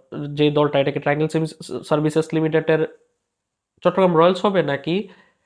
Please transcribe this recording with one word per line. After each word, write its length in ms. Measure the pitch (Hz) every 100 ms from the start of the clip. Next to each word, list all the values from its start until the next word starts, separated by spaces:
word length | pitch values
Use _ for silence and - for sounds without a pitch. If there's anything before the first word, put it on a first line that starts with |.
| _ 147 143
যে 180 | 143 151
দলটা, 280 | 147 147 143
এটা 120 | 139
কি 80 | 139
ট্রায়াঙ্গল 280 | 147 147 156
সার্ভিস-, 560 | 160 160 - - 127
সার্ভিসেস 500 | - 151 156 156 156
লিমিটেডের 540 | 160 160 156 160 156 156 - _ _ _ _ _ _ _ _
চট্টগ্রাম 360 | 180 165 185 160
রয়্যালস 280 | 175 185 208
হবে 180 | 190
নাকি 440 | 147 139 151 185 214 - _ _